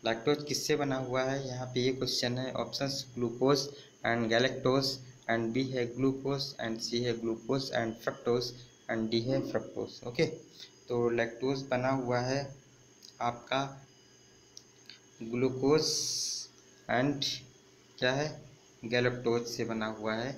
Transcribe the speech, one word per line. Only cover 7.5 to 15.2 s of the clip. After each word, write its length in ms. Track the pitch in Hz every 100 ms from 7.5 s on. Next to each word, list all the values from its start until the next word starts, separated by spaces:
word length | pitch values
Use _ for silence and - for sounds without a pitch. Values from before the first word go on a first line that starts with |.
| 135 135
and 280 | 120 113 110
fructose 460 | - - - 120 123 - - - -
and 200 | 117 110
D 100 | 117
है 200 | 120 135 139
fructose, 500 | 110 - - 107 - 120
okay। 200 | 120 160 - - - - - -
तो 200 | 123 120
lactose 520 | 117 117 - 131 139 135
बना 200 | 127 127
हुआ 260 | 135 123 123
है 220 | 123 139 135 - - - - - - -
आपका 420 | 120 120 - 131 139 139 - - - - - - - - - - - - - -